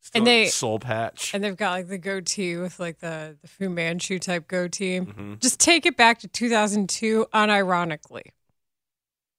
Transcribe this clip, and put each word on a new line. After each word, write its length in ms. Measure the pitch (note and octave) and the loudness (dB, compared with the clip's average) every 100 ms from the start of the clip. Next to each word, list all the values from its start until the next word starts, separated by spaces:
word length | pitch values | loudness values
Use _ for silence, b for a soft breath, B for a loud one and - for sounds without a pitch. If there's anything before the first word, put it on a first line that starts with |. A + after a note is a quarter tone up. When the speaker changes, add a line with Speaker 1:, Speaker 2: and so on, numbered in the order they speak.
Speaker 1:
Still 200 | - A#3 | -4 2
Speaker 2:
And 60 | A#3 | 4
they 200 | A#3+ F#3+ | 4 4
Speaker 1:
soul 320 | - A#2+ A2 | 0 -2 -2
patch. 560 | B2 A2 A2+ - - | -2 -2 -4 -6 -6
Speaker 2:
And 100 | G3+ | -4
they've 100 | G3+ F#3 | -4 -2
got, 160 | G3+ | -4
like, 160 | F3+ F3 | -4 -6
the 100 | G3 | -8
goatee 580 | F3+ G3 F3 - F3+ E3+ | -6 -6 -6 -4 -4 -4
with, 240 | F3+ - | -6 -8
like, 200 | F3 E3 | -10 -8
the, 360 | E3+ D#3+ D#3 D3+ | -10 -10 -12 -18
the 40 | E3+ | -18
Fu 200 | - F#3+ | -8 -6
Manchu 500 | F3 E3 F3 - F#3 | -2 -2 -2 -4 -6
type 300 | F#3+ F3 D#3+ | -4 -4 -4
goatee. 520 | F#3 F3+ - F#3 F#3 | -4 -2 -4 -4 -2
Speaker 1:
Mm-hmm. 340 | F#3 - G2+ G#2 | -4 -8 -12 -2
Speaker 2:
Just 220 | B3+ - | 0 2
take 240 | - E4+ | 4 4
it 140 | E4+ C4 | 4 6
back 220 | A#3 A#3 | 6 4
to 80 | G3 | -2
two 200 | - A#3+ | -4 0
thousand 400 | A3+ G#3+ G#3 F#3+ | 2 2 2 -2
two 380 | - A3 A3 A3 | -2 0 0 2
unironically. 880 | G#3+ G#3+ G3+ F#3+ F3 E3+ D3+ - A#2+ - _ _ _ _ _ _ _ _ _ _ | 2 4 4 4 2 0 -4 -10 -16 -16 _ _ _ _ _ _ _ _ _ _